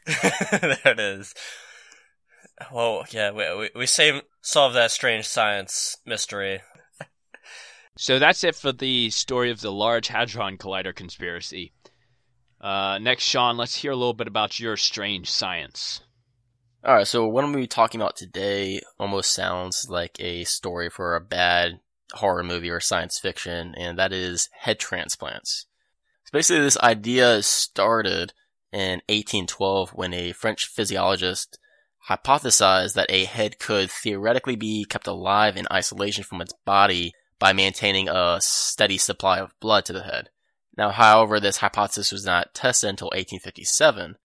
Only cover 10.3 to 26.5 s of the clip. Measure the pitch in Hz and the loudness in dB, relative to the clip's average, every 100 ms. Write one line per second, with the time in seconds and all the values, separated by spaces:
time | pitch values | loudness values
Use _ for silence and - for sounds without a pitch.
10.3 | 113 98 95 95 95 92 - 90 - 87 | -4 -8 -8 -8 -8 -8 -10 -14 -12 -10
11.3 | 87 - 87 85 _ _ _ _ _ _ | -10 -12 -14 -16 _ _ _ _ _ _
12.3 | _ _ _ 98 98 98 98 117 127 - | _ _ _ -4 -2 -2 -2 -2 0 0
13.3 | 131 123 120 120 - 143 131 123 110 107 | 2 2 0 -4 -6 -4 -2 -2 -2 -4
14.3 | 107 104 - 117 104 - 107 101 95 - | -2 -2 -4 -6 -2 -2 -2 -6 -6 -4
15.3 | - 98 85 67 - - - _ _ _ | -4 -4 -6 -8 -10 -10 -12 _ _ _
16.3 | _ _ _ _ _ 127 117 101 120 110 | _ _ _ _ _ 4 4 4 2 2
17.3 | 123 147 143 123 - 113 113 104 - 92 | 0 0 -2 -2 2 0 0 -4 -6 -12
18.3 | 92 101 101 95 98 - - 101 98 - | -6 -4 -2 -4 -6 -10 -8 -4 -2 -2
19.3 | - 92 90 92 - - 87 87 - 92 | -2 -2 -4 -4 -6 -6 -6 -6 -8 -8
20.3 | 87 85 - 95 87 87 - 90 85 87 | -6 -4 -6 -6 -6 -6 -4 -2 -2 -2
21.3 | 87 87 87 87 87 _ _ - - 101 | 0 2 2 0 -4 _ _ -20 -4 -2
22.3 | 87 87 87 85 85 - 90 87 - 95 | 0 -2 -4 -4 -4 -2 -2 -4 -6 -6
23.3 | - 90 87 85 - 87 87 95 92 90 | -6 -8 -8 -8 -10 -6 -2 0 0 -4
24.3 | 85 - - 120 104 - 87 - - 71 | -4 -6 -4 -4 -2 -4 -6 -6 -8 -10
25.3 | 52 - - - _ _ _ _ _ _ | -10 -8 -8 -10 _ _ _ _ _ _
26.3 | 147 - | 2 4